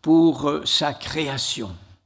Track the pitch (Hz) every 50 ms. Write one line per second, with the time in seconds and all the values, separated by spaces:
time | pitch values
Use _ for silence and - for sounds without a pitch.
0 | _ 156 156 165 165 165 147 127 143 147 147 151 - - - - 156 147 139 -
1 | - - - 156 160 139 135 131 - - - - 117 98 87 85 - _ - _
2 | _